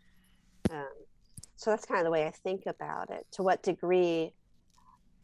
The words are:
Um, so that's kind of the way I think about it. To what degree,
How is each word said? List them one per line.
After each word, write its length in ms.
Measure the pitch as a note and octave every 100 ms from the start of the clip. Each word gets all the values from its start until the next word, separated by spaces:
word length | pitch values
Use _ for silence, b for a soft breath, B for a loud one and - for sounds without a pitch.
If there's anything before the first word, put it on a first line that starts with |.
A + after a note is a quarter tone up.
| b b b b b _ -
Um, 220 | D#3 C#3 - - _ _ - - -
so 140 | -
that's 160 | G#3+ -
kind 140 | G#3+
of 60 | E3
the 60 |
way 140 | E3 D#3
I 60 |
think 340 | - F#3 F#3+ F#3+
about 440 | D#3+ D3+ D#3 -
it. 160 | - -
To 100 | -
what 200 | F#3+ F3+
degree, 720 | - E3+ F3 F3+ F3 E3 D#3+ - _ - _ b b b _ -